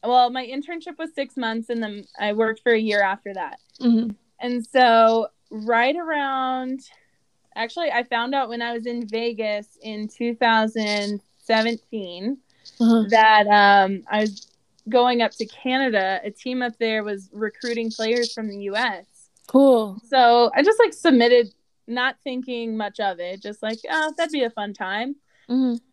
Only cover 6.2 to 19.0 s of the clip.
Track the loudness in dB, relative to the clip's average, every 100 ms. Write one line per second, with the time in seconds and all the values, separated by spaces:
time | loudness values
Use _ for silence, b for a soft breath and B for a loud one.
6.2 | -4 -4 -4 -4 -6 -10 -14 _ _ _
7.2 | _ _ _ -10 -10 -6 -4 -4 -4 -4
8.2 | -2 -4 -4 -6 -8 -8 -8 -8 -8 -6
9.2 | -6 -6 -6 -6 -10 _ -14 -10 -10 _
10.2 | -6 0 2 2 0 -2 -2 -2 -4 -8
11.2 | _ _ _ 0 0 -4 _ -12 -10 -10
12.2 | -8 -8 _ b b _ 4 4 4 6
13.2 | 6 6 6 6 8 6 4 -2 -4 -4
14.2 | -4 -6 -20 _ _ _ -2 2 2 2
15.2 | -2 -4 -12 -8 -4 -2 0 0 -2 -4
16.2 | -8 -12 -8 -6 -6 -4 -4 -4 -4 -10
17.2 | -12 -8 -8 -8 -8 -6 -6 -6 -2 -2
18.2 | -2 -6 -10 -8 -8 -4 -4 -6